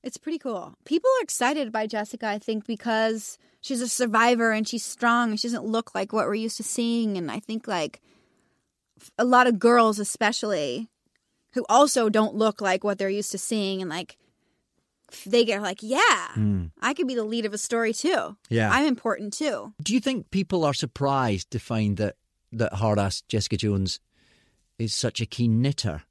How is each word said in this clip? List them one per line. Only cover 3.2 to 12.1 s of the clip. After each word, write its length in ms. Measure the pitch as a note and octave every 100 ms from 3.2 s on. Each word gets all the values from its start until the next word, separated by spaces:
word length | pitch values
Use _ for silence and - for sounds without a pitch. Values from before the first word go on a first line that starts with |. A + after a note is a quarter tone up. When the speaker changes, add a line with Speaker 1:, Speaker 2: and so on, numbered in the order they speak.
| - - _ _
Speaker 1:
she's 200 | - B3+
a 80 | A#3+
survivor 640 | - B3 A3 A#3 A#3+ A3+
and 140 | G#3+ G#3+
she's 160 | A#3
strong 460 | - - A#3 A#3+ A#3+
and 100 | G#3
she 80 | A#3+
doesn't 160 | A#3 A3
look 280 | A3+ A3+
like 180 | F#3+ G3
what 140 | G#3+ -
we're 80 |
used 240 | G#3 A3 -
to 40 |
seeing. 540 | - - A#3 A#3 A3 F#3+
And 140 | D#3+
I 100 | A#2
think, 260 | - A3 -
like, 360 | F#3 D3+ - _ _ _ _ _ _ _ _ _ _
f-, 100 | - -
a 60 |
lot 220 | B3 B3 B3
of 120 | G#3+
girls 400 | A#3 A#3+ A3 G#3
especially 920 | G3+ - G#3+ - G#3+ F3+ C#3+ B2+ A3 _ _ _ _ _ _
who 120 | B3+ -
also 400 | A#3 C#4+ B3+ A3